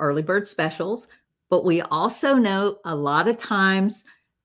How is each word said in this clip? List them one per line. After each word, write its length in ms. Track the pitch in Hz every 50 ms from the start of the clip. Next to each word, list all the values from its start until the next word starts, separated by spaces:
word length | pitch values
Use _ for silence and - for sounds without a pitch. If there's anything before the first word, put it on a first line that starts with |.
early 220 | 156 143 143 156
bird 260 | 156 165 185 208 202 -
specials, 580 | - - 156 160 - - 165 185 226 233 - - - _ _ _ _ _ _ _
but 160 | 185 175 -
we 160 | 185 165 170
also 540 | - - - 160 175 240 240 - - 277 277
know 440 | 254 233 202 196 196 202 202 202 - -
a 120 | 175 160
lot 320 | 147 147 143 147 156 175 220
of 100 | 233 226
times 640 | - - 214 196 190 190 190 190 190 214 - - - - _ _ _ _ _ _